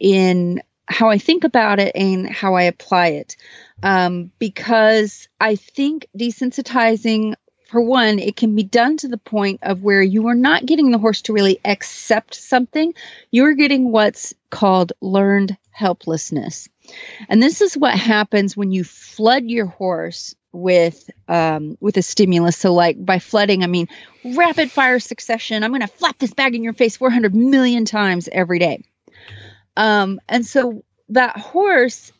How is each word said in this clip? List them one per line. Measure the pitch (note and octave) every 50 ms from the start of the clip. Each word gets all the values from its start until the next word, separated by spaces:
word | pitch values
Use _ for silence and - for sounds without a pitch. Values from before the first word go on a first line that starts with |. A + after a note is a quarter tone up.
in | - G3 F#3+ F#3+ F#3 F#3 F3+ F3+ F3 F3 F3+ - - _ _ _ _ -
how | - - A#3 A3+
I | G#3 G3+
think | - - E4 F4 E4
about | C4+ - A#3+ A3 G#3 G3+ G3+
it | G3 - -
and | - G3 G3 F#3+ F#3 F#3 -
how | - - G#3 F#3+ F#3
I | F3+ F3
apply | F3 E3+ - - - F#3+ F3+ F3 E3+
it, | D3 D3 - - - - _ - - - - _ _ - -
um, | G3 F#3+ F#3 F3+ F3 F3+ F3 E3+ F3+ - -
because | A3+ G3+ - - - A3 A#3 A3 A3 A3 A3 A3 G#3+ G3+ - - - _ _ -
I | A3 A3 G#3+
think | G3 - _ _ - C#4 D4 D#4 D4 - - -
desensitizing, | G3+ A#3+ A#3+ G#3+ - C4 B3+ - C#4+ B3 - - B3 A#3 A3+ A3+ G#3+ - A3+ A3 G#3+ G#3+ G#3+ A3 - _ _ _ _ _
for | _ - A#3+ A#3
one, | A#3 C4 B3+ A3+ G#3+ G#3+ G3
it | F3+ G#3 -
can | - A#3 A3 G#3
be | A3 G3+
done | G3 - A#3+ A#3 C#4 D#4 D#4
to | - B3+
the | A#3+ G#3+
point | - - A3 G#3 G3+ G3 F#3+ - -
of | F#3+ G3 F#3 G3
where | G#3 G3 G3 F#3+
you | F#3+ F#3+ A3 G#3+ A#3+
are | A#3+
not | A#3+ B3+ C#4+ D#4+ - B3+
getting | B3+ D#4+ D4 D4 B3+
the | A#3+ G#3+
horse | G#3+ A3 G3+ - -
to | - G#3+
really | G#3 G3 F#3+ F#3+ - -
accept | G#3 G3 - - - - - - - A3 A3 - _ -
something. | - - - C4 B3 B3+ - - D4+ D#4+ E4+ - - - - - - - _
You're | - A#3+ C#4 D4+ D4+
getting | C4 D4 C#4 C#4+ C4 B3+ A#3+ A3
what's | A3 G#3 G#3 - - - - - _ _ _
called | - - G#3 G3 F#3 F#3 F3 E3+ - -
learned | - F#3+ F#3+ G3 G3 G3 G3+ G3+ G3 F#3 F#3+ - _ _
helplessness. | _ - G#3+ F#3 F3 - _ E3 E3 D#3 - - D#3+ C#3 - - - - - - _ _ _ - - - - - - - G#3+ -
And | - A3 B3
this | D4 - -
is | G#4 F#4 -
what | C#4+ C#4+ B3 -
happens | F#3+ A3 A#3 G#3+ G#3 G#3+ - G#3+ G3+ G3 F#3+ -
when | G3+ G3+ F#3+ F#3+
you | F#3 E3+
flood | - - _ - - - - G#3+ A3+ B3+ C#4 A#3+
your | A3+ A#3 A#3 G#3
horse | F3+ - - F#3+ F#3 F3 D#3+ E3 E3+ E3+ - - - - _ _ _
with, | - F3 F3+ F#3 F3+ F3 E3+ E3+ - - _ - - _ _ -
um, | E3+ E3+ E3 D#3+ D#3 D3+ D3+ D3+ - -
with | F#3+ G#3 - G3
a | E3+
stimulus. | - - - G3+ F#3 F3 E3+ E3+ F3 E3
So, | - - F#3 F3
like, | F3 E3+ E3+ - - F#3
by | F#3+ F#3+ F3+
flooding, | - - - G#3 G#3 G3+ G3 F#3+ F3+
I |
mean | F3 F3+ F3 E3+ - - - - - _ _ -
rapid | B3 B3 D#4 F4 E4 D4+ E4 D4+ B3+
fire | - C#4+ C4+ B3+ B3 A#3+
succession. | - - A#3 - - - A3+ A3 - - A3 G#3+ G#3+
I'm | A3+
gonna | C4 C4 G#3+
flap | G3+ - - F4+ D4+ - -
this | C4+ G#3 -
bag | - C4+ C4 A#3
in | A#3 A3+
your | A#3 -
face | - B3 A3+ -
four | - B3+ B3+
hundred | A#3 B3 A3 G3+ F#3
million | A3 A#3+ C4+ C#4 C4 B3+ B3 A#3+ A#3+ A3
times | G#3 A3 G#3+ G3+ F#3+ F3+ F3 E3+ - -
every | F#3+ F3+ E3+ F3+ E3+
day. | F3 D#3+ - - - _ _ _ _ _ _ - - - - - - - - _ _ _ _
Um, | - G#3+ A3 G#3 G#3 G3 F#3+ G3 - - -
and | A3 B3 A#3
so | - - C4+ C4 A#3+ A3 G#3+ - _ _ _ _ -
that | G#3+ B3+ B3 A3+ -
horse, | G#3 - - - F4 G4+ G4+ F4+ C4+ B3 B3 - - - - _